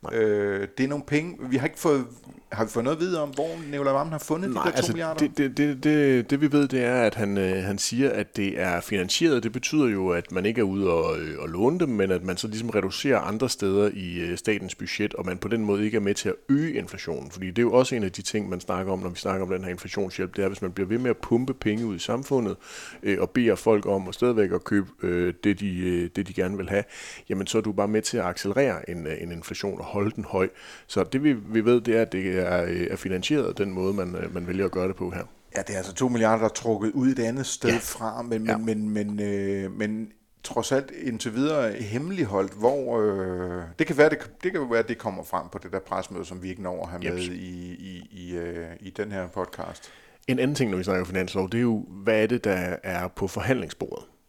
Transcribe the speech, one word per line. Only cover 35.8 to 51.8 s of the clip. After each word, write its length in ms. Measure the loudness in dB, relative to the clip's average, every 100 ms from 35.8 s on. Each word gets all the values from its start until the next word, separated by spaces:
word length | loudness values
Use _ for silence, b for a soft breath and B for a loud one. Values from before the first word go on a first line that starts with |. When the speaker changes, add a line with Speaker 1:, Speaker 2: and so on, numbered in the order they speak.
| -6
Speaker 2:
to 140 | 0 0
milliarder, 300 | 4 4 6
der 60 |
er 40 | 2
trukket 380 | 0 0 2 2
ud 160 | 2 2
et 100 | 2
andet 280 | 0 -2 -4
sted 240 | -4 -2
Speaker 1:
Ja. 60 | -2
Speaker 2:
fra, 420 | -4 -6 -6 -6
men, 240 | -4 -2 -2
Speaker 1:
Ja. 100 | -2
Speaker 2:
men, 320 | -2 -2 0
men, 260 | -2 -2 -2
men, 40 |
øh, 520 | -2 -2 -2 -2 -4
men 360 | -4 -4 -4 -8 -14 _ _
trods 280 | -6 -4 0
alt 200 | 0 0 -8
indtil 320 | -6 -4 -4
videre 380 | 0 0 2 0
hemmeligholdt, 800 | -2 -4 -4 -4 -2 0 0 0
hvor, 480 | 2 2 4 0 2
øh, 600 | 2 2 -2 -2 -4 -6 -8 -2
det 80 | 0
kan 120 | 6
være, 120 | 6
det, 80 | 6 -6 -6
det 100 | -4
kan 180 | -2 0
være, 120 | 0
det 160 | 0 -2
kommer 260 | -4 -6
frem 240 | -4 -6 -4
på 60 | -10
det 100 | -6
der 60 | -8
pressemøde, 440 | -2 -4 -4 -8
som 180 | -8 -8
vi 60 | -8
ikke 140 | -6
når 200 | -6 -6
at 60 | -8
have 140 | -6
Speaker 1:
Jeps. 240 | -4 -4 -4
Speaker 2:
med 80 | -6
i, 360 | -10 -10 -12
i, 340 | -12 -12 -14 -16
i, 260 | -16 -10 -6
øh, 300 | -6 -8 -10 -12
i 100 | -14
den 220 | -8 -6
her 140 | -6 -8
podcast. 640 | -6 -8 -8 -12 -12 B B B B -4
Speaker 1:
En 100 | 0
anden 160 | 0
ting, 160 | 2 0
når 80 | 0
vi 60 |
snakker 200 | 0 0
finanslov, 460 | 0 -2 -2 -2 -2
det 80 | 2
er 40 |
jo, 240 | 2 0